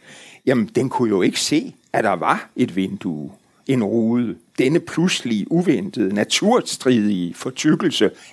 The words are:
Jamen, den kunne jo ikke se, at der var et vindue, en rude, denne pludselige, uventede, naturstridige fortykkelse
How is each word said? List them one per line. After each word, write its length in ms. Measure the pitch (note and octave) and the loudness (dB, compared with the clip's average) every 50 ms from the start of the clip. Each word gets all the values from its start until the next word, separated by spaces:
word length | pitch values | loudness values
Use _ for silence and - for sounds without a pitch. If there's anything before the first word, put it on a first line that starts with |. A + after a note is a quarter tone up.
| _ - - - - - - - - | _ -20 -20 -20 -20 -20 -20 -6 0
Jamen, 200 | - C3 B2 G#2+ | 0 2 2 2
den 220 | - - C#3+ C3+ C3 | 0 0 0 0 0
kunne 200 | - - B2 A2 | 0 0 0 2
jo 140 | G#2 F#2 F#2 | 2 2 2
ikke 180 | A#2 - - | 2 0 0
se, 340 | - - D3 D#3+ A#3 - - _ _ _ - | -2 0 0 0 -2 -2 -10 _ _ _ -2
at 120 | - A2+ | 0 0
der 80 | G#2 F#2+ | 0 0
var 380 | F2 D#2 F2+ D3 G#3+ - - - | 0 0 0 -2 -2 -4 -8 -4
et 200 | - B2 - F2 | -2 -2 -2 0
vindue, 560 | F#2+ F#2+ F2+ G2 F#2+ - F#2+ D#2+ D2+ D2+ - - - _ _ _ _ _ | -2 -4 -2 -4 -6 -6 -6 -6 -6 -8 -12 -14 -18 _ _ _ _ _
en 180 | - C3+ B2 G#2+ | -2 0 0 0
rude, 520 | G2 G#2+ A#2 A2 A2+ A#2 B2 B2 G#2+ - - - _ _ - | 0 0 0 2 2 2 0 0 -2 -6 -10 -14 _ _ 0
denne 220 | F3 - D#3 E3+ | 0 2 2 0
pludselige, 720 | E3+ - - - E3+ F3+ - - - B2 A#2 G#2 F2+ - - | -2 -2 -2 0 0 0 0 -2 -2 -2 -2 -2 -2 0 0
uventede, 640 | E3+ F3 E3+ C#3+ G2 F#2+ F#2+ - B2+ G#2 F#2+ G2+ | 0 2 2 2 2 0 -4 -2 -2 -2 0 0
naturstridige 1200 | G#2 G#2+ - - - - G#3 A#3+ A3+ - - - - - C3 B2+ A#2 G#2 G#2 G#2 F2+ F2 E2+ E2+ | 0 -2 0 0 0 2 2 2 2 2 -2 -6 -4 0 2 2 4 4 2 0 0 -2 -4 -6
fortykkelse 760 | - - C3 B2+ - - D#3 E3+ D#3+ - D#3+ A#2+ - A2 F#2 - - - - | -8 -10 -10 -6 -2 0 2 2 2 2 0 0 2 0 0 0 -4 -18 -10